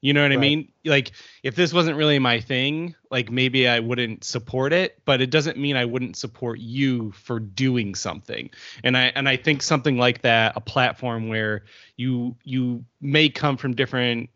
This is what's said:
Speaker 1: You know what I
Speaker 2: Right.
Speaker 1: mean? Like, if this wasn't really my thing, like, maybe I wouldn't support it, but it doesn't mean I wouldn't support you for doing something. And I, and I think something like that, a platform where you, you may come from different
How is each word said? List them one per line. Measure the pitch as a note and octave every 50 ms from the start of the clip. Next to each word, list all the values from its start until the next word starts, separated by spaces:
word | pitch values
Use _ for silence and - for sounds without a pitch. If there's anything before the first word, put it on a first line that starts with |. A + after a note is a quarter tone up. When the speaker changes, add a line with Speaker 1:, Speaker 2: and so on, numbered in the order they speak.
Speaker 1:
You | - C#3
know | C#3+ C#3+
what | D3 C#3+
I | C#3
Speaker 2:
Right. | C3
Speaker 1:
mean? | C#3 C#3+ D3 D#3 D3+ _ _ _ _
Like, | D#3+ D3 C#3 B2+ - - - - - - -
if | - C3+ A2
this | C3+ F3+ D#3
wasn't | D#3+ F3 E3+ D#3+ D3+
really | D3 D#3 D3+ D3 C#3
my | C3 B2 A#2 A#2
thing, | A2+ - C3+ B2+ C3 C#3 D3 D#3 E3+ F3 D#3+ _ _ _
like, | - B2+ A#2+ G#2
maybe | A#2 B2+ C3 C3 A#2+ C3+ B2+
I | B2 A#2+ A#2
wouldn't | A2+ A#2 B2 A#2+ A#2+ A2+ A2 -
support | - - - B2 A2+ - - C3 C3 C#3+
it, | D#3+ F3 F#3 - - _ _
but | - C3+ B2+
it | C3 C3
doesn't | B2 D#3 D3 D#3+ -
mean | B2+ C#3+ C#3+ C#3+
I | C3 B2
wouldn't | A#2+ A#2 B2+ B2+ A2 E2
support | - - A2 A2 - B2+ A#2+ A2+ A#2
you | A#2 A2+ A#2 C3+ C#3 C3+ B2+ A#2+ A2+ G#2+
for | F#2+ - _ - A#2+ A2+
doing | A2 G2+ F#2+ F#2+ C3 C3 B2+ A#2+ A2 G2 F#2+
something. | F#2 - G2+ D#2+ - - - A#2 A2+ - - - - - - - - -
And | C3 B2+
I, | B2+ B2+ B2+ -
and | C#3 C#3 C3+
I | C3
think | B2 - D#3 D3+ C3+
something | - - D#3+ C#3+ B2 D3+ C3+
like | A#2+ B2 B2 A#2+ -
that, | - B2 A2+ A2+ A2+ A2+ -
a | -
platform | - - - C#3+ B2 B2 - - - B2 A#2 A2+ A2+ A2+
where | A2 A2 A2 G#2+ G#2+ G2+ G#2 - - - - - _
you, | - B2 C3 B2+ B2 A#2+ B2 A#2+ A#2+ _
you | C3+ C3 C3 B2 B2 B2 A#2+ B2 _ _ _
may | D3 C#3 C#3 D#3 D#3 D3
come | A#2+ - D3 D3 C3+
from | A#2+ - C3+ B2
different | A#2 C3+ A#2+ - B2+ B2 A#2+ A#2+ A#2 A#2+ - _